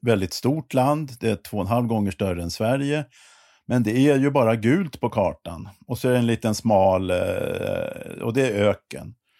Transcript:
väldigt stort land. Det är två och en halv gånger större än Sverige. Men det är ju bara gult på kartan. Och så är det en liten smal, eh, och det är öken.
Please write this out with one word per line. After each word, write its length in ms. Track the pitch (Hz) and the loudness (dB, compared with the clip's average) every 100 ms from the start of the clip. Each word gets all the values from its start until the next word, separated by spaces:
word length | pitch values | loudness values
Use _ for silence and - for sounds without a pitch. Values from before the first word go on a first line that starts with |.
väldigt 320 | 120 104 95 | 0 2 0
stort 400 | - 127 156 - | -2 -2 -2 -2
land. 380 | 131 131 151 143 120 | 2 2 0 -4 -4
Det 100 | 113 | -4
är 60 | 101 | -4
två 220 | - 104 | -6 -6
och 60 | |
en 60 | 92 | -2
halv 180 | 120 117 | 0 0
gånger 240 | 113 101 | 0 -2
större 320 | - 95 87 | -2 -4 -4
än 80 | 85 | -6
Sverige. 540 | - 110 135 139 151 143 _ - _ _ _ - | -4 -2 0 -2 -4 -6 _ -20 _ _ _ -2
Men 160 | 123 | 0
det 140 | 107 123 | 2 4
är 200 | 143 135 | 4 4
ju 140 | 143 | 4
bara 240 | 139 113 113 | 4 4 4
gult 440 | 110 170 170 - | 2 2 0 -4
på 100 | 113 | -4
kartan. 600 | 113 90 - - 85 101 - - | 0 -2 -2 -10 -12 -14 -18 -12
Och 100 | 123 | -4
så 100 | 127 | 0
är 40 | |
det 60 | 123 | 2
en 100 | 117 | 2
liten 280 | 113 113 104 | 0 -2 -2
smal, 560 | 113 101 95 92 92 | 2 4 4 2 0
eh, 60 | 90 92 92 - - - 50 - - 50 50 | -2 -2 -2 -4 -4 -4 -4 -6 -8 -12 -8
och 120 | 117 | -4
det 160 | 120 131 | 0 0
är 160 | 101 104 | 2 0
öken. 500 | 95 - 67 - - _ | 0 -6 -16 -16 -20 _